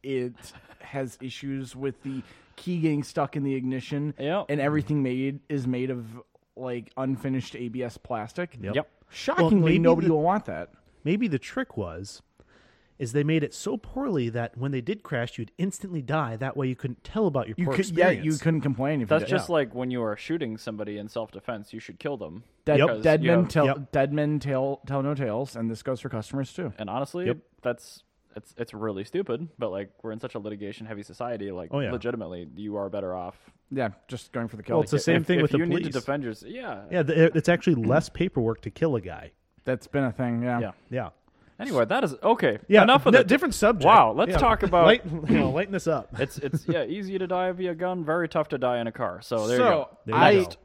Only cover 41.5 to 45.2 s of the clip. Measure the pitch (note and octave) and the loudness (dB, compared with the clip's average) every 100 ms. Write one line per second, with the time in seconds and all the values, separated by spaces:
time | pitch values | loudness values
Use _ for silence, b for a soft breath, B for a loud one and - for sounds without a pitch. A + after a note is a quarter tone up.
41.5 | _ C4+ D3+ - A#3 G#3 C3 G3+ A#3 D#3 | _ -2 0 2 2 0 0 2 4 2
42.5 | G#2+ - G#3 G3+ C4+ - B3 G#3+ C4+ E4 | 0 6 6 8 6 6 6 6 2 2
43.5 | - G#3 A3 C#3+ G#3+ A#2 A2+ A3 F3 B3 | 2 2 4 8 10 8 4 2 4 4
44.5 | A3 F#3+ F3 E3+ A#3+ F3+ D#3+ | 2 4 6 8 6 2 -8